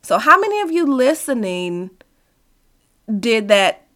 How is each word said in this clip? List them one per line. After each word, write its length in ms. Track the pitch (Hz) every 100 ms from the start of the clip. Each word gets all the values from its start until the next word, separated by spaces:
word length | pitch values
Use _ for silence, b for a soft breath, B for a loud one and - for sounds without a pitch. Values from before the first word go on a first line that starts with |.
So 160 | - 190
how 220 | 294 359
many 220 | 415 415
of 100 | 370
you 140 | 330 302
listening 1040 | 262 254 320 - 254 196 180 180 175 185 _ _ _ _ _ _ _ _ _ _ _ - 208
did 280 | 233 220 208
that 360 | 202 190 - _